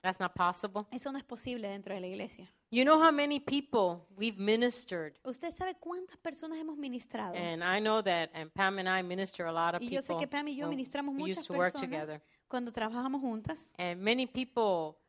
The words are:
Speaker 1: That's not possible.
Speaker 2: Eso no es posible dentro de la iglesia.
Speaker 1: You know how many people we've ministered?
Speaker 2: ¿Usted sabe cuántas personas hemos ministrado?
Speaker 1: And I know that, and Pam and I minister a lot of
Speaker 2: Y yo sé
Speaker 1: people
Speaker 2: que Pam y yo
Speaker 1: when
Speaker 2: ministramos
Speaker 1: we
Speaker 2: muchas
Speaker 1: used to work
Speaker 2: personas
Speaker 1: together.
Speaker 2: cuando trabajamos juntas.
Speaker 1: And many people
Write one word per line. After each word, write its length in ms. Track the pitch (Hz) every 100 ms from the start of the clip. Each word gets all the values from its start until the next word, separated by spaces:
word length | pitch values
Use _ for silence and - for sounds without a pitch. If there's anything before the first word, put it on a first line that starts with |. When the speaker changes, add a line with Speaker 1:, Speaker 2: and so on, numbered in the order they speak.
Speaker 1:
That's 180 | 185 185
not 140 | 180
possible. 520 | - 175 180 208 196 208
Speaker 2:
Eso 180 | 247 277
no 80 | 277
es 60 |
posible 440 | - 233 - 247 202
dentro 260 | 202 190
de 60 | 196
la 60 | 180
iglesia. 420 | 196 196 - 180 _ _
Speaker 1:
You 140 | 233
know 160 | 269 311
how 80 | 330
many 300 | 294 285 294
people 640 | 285 285 285 233 185 175 - 190
we've 220 | 226 196
ministered? 760 | 202 226 247 240 - 175 156 -
Speaker 2:
¿Usted 260 | - 254 339
sabe 220 | 330 370
cuántas 420 | 349 339 359 370 -
personas 400 | 330 320 320 320
hemos 180 | 320 294
ministrado? 580 | 277 247 - 233 202
Speaker 1:
And 300 | 175 175 165
I 160 | 175 196
know 220 | 214 220
that, 260 | 190 170 160
and 180 | 160 160
Pam 260 | - 190 196
and 100 | 185
I 140 | 185
minister 440 | 180 180 190 - 170
a 60 |
lot 220 | 165 170
of 80 | 170
Speaker 2:
Y 60 | 240
yo 120 | 269
sé 60 | 262
Speaker 1:
people 120 | 330
Speaker 2:
que 80 | 277
Pam 180 | 285 294
y 60 |
yo 120 | 277 294
Speaker 1:
when 80 | 285
Speaker 2:
ministramos 380 | 262 277 285
Speaker 1:
we 80 | 277
Speaker 2:
muchas 160 | 311 190
Speaker 1:
used 80 | -
to 60 |
work 180 | 180 180
Speaker 2:
personas 180 | - 175
Speaker 1:
together. 320 | 160 151 151 _ _ _
Speaker 2:
cuando 240 | 254 240
trabajamos 500 | 226 220 240 262 277
juntas. 480 | 262 220 220 311 - -
Speaker 1:
And 220 | 180 175
many 240 | 202 247 254
people 720 | 254 254 - 214 175 156 -